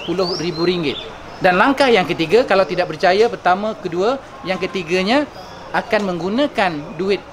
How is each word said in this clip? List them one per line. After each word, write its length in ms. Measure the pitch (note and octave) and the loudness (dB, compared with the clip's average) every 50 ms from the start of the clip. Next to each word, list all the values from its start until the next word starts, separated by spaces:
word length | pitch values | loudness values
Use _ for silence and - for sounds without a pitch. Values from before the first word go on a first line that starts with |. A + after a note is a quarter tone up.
| - | 0
puluh 320 | - E3+ F#3 F#3 F3 F#3+ - | -2 -2 -2 0 -2 -2 -4
ribu 240 | D#3 F3+ D#3+ D#3+ E3+ | -4 -4 -2 0 0
ringgit. 320 | F3 F#3 F3 D#3+ C3+ G#2+ - - - - - - - - - - | 0 0 0 0 -2 -2 -4 -8 -12 -14 -14 -16 -14 -4 2 2
Dan 160 | F#3 F3+ F#3 | 4 4 6
langkah 320 | A3 C#4 C4+ - C#4 B3+ | 4 4 4 4 4 4
yang 160 | A#3 F#3+ F3 | 4 4 4
ketiga, 400 | D3 E3+ C3+ E3 D3+ F#3+ A#3 C4+ | 2 0 -2 0 4 4 4 4
kalau 160 | - G3 G3 F#3+ | 4 4 2 2
tidak 240 | - F3+ E3+ F3 | 2 0 -2 -2
berjaya, 400 | - D#3 D3+ G3 F3+ F#3 G3+ A3+ | -2 -2 2 2 4 4 4 4
pertama, 480 | A#3 G3 D#3 - F3+ F3+ G3 G#3 A3 G#3 | 2 0 0 0 2 2 2 0 -4 -6
kedua, 440 | - - F3+ E3 F3 F#3+ A3+ C#4 C4 - - - - - | -6 -8 -6 -2 0 0 0 0 -2 -6 -14 -16 -10 -6
yang 80 | E3+ F#3 F#3 F#3 | -6 -4 -4 -4
ketiganya 640 | - - F#3+ E3+ D#3 F3 F#3 F#3 G3+ B3 D4 D4 - - - - - - - - - - | -4 -4 -4 -4 -2 0 0 2 2 2 2 0 -2 -6 -14 -16 -16 -16 -16 -10 -4 -4
akan 400 | E3 - - A3 G#3 G3+ F#3+ F3 | -4 -2 0 0 0 0 0 -2
menggunakan 560 | E3 E3 G3 G#3 B3 G3+ F#3 - A3 G3+ F3+ D#3+ D3 D3 E3 A3+ | -2 -2 -2 0 0 0 0 0 0 0 0 -2 -4 -8 -8 -6
duit 240 | D#3 F#3+ G3 G3 F3+ - - | -4 -2 -2 -2 -2 -4 -8